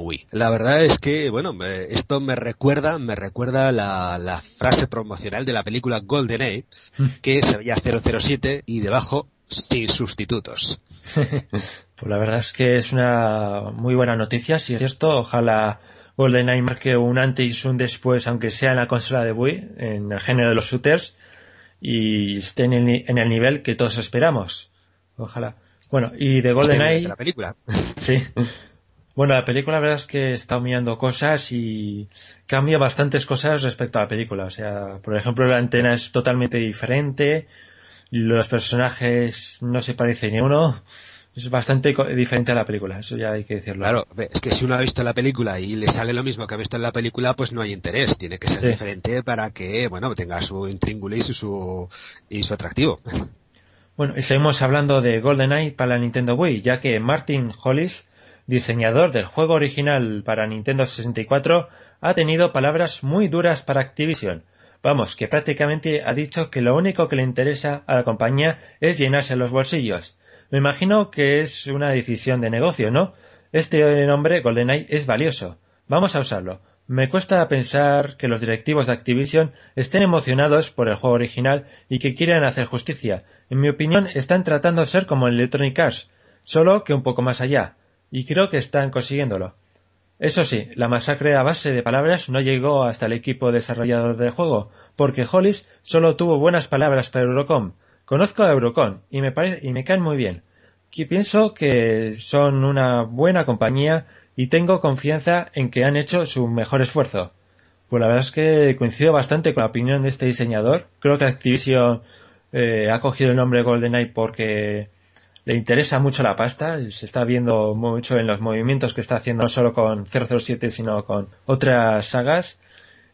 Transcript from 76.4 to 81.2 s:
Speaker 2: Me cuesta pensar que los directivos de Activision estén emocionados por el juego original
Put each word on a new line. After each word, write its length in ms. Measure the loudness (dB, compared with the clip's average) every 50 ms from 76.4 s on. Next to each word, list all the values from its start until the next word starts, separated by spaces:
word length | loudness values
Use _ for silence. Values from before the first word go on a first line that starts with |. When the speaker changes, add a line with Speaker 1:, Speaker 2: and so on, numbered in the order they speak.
| -6 -8 -10 -12 _ _ _ _ _
Speaker 2:
Me 220 | -4 0 0 0 2
cuesta 360 | 0 -2 0 2 2 2 2 2
pensar 640 | 0 -2 0 0 2 2 4 4 4 2 2 -2 -4
que 140 | -4 -2 -2
los 100 | -2 0
directivos 480 | -2 -2 -2 -2 -2 0 0 0 2
de 60 | 0 -2
Activision 580 | -2 0 0 0 0 0 2 2 2 2 0 -2 -12 -20 -10 -6
estén 280 | -6 -4 0 2 2 4
emocionados 680 | 4 2 2 2 2 2 2 4 4 4 2 2 0
por 180 | -2 -2 0
el 80 | 0 0
juego 200 | 0 2 2 2
original 500 | 2